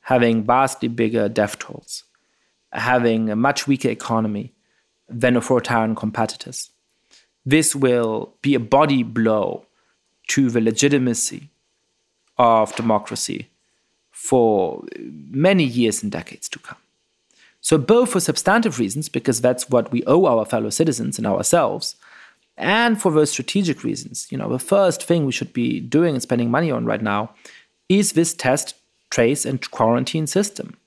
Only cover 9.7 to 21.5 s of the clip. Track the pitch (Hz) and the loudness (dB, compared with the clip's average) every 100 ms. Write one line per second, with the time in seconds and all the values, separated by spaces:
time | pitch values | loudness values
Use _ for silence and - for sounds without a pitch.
9.7 | _ _ _ _ _ - - 131 120 113 | _ _ _ _ _ -4 0 2 2 2
10.7 | 110 143 143 127 113 - - 147 _ _ | 2 2 2 2 -2 -4 -8 -18 _ _
11.7 | _ _ _ _ _ _ - 120 113 107 | _ _ _ _ _ _ 2 4 4 2
12.7 | - 113 107 - 113 - - - _ _ | -2 0 0 -2 -8 -8 -8 -12 _ _
13.7 | _ _ _ _ - - 131 113 104 87 | _ _ _ _ -14 0 4 4 2 -2
14.7 | - - - 58 76 71 127 175 196 139 | -6 -14 -16 -16 -16 -8 0 2 4 2
15.7 | 120 113 101 104 85 - - - - - | 2 0 0 -6 -8 -10 -14 -14 -14 -18
16.7 | - _ _ _ _ _ _ _ _ - | -20 _ _ _ _ _ _ _ _ 0
17.7 | 160 131 233 247 190 - 147 - 220 226 | 0 4 2 4 0 -2 0 2 2 0
18.7 | 120 101 127 151 - 139 110 120 127 - | -2 -4 -4 -6 -4 -2 0 0 0 0
19.7 | 123 110 117 - 160 165 113 107 117 107 | 0 0 -4 2 4 4 2 0 -2 -2
20.7 | - 165 117 120 139 110 95 - | 0 0 0 -6 -4 -2 -2 2